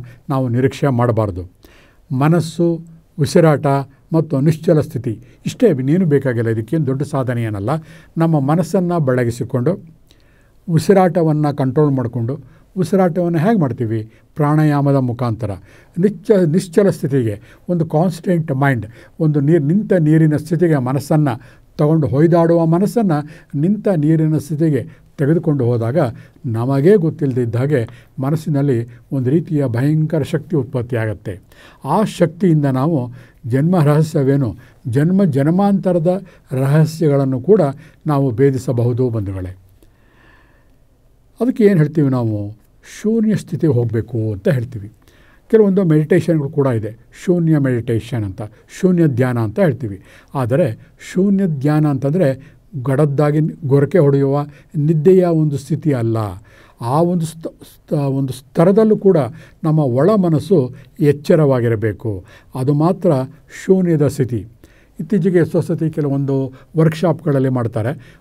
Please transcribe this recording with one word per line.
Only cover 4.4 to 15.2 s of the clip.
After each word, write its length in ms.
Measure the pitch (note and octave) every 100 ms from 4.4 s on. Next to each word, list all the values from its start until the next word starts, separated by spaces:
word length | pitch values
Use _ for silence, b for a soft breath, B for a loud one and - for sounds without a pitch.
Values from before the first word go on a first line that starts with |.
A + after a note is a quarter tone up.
| D3 D#3 - D#3
ಸ್ಥಿತಿ, 420 | D#3 B2+ A#2 G#2 b b -
ಇಷ್ಟೇ, 220 | - A#3+
ಇನ್ನೇನು 380 | C#3 C3 E3+ F3+
ಬೇಕಾಗಿಲ್ಲ. 440 | C#3+ C3+ A#2+ A2+
ಇದಕ್ಕೇನು 360 | A2 G#2+ D#3+ D#3
ದೊಡ್ಡ 180 | C3
ಸಾಧನೆ 400 | D3+ C#3 B2+ A#2+
ಏನಲ್ಲ. 260 | A#2 G#2 G2+ D#3+ D#3+ B B -
ನಮ್ಮ 220 | E3 D#3+
ಮನಸ್ಸನ್ನ 580 | C3+ D#3 D#3+ G3+ F3 F3
ಬೆಳಗಿಸಿಕೊಂಡು, 880 | C3+ B2+ A#2 A#2 A#2 B2+ B2+ G3 - - _ b b b b b -
ಉಸಿರಾಟವನ್ನ 840 | D#3+ D#3 F#3+ F#3 E3 D#3+ D3+ D3
ಕಂಟ್ರೋಲ್ 400 | C#3+ C3+ B2+ D3+
ಮಾಡಿಕೊಂಡು, 480 | C3 A#2 B2 A#2 - b b b -
ಉಸಿರಾಟವನ್ನು 600 | E3+ F#3+ F#3 D#3+ F3 E3+
ಹೇಗೆ 200 | F3 A#3
ಮಾಡ್ತೀವಿ? 500 | C#3+ A#2 A2+ A2+ G#2+ b b -
ಪ್ರಾಣಾಯಾಮದ 600 | D3 D3+ D#3 C#3+ C#3+ C#3
ಮುಖಾಂತರ 560 | B2+ A#2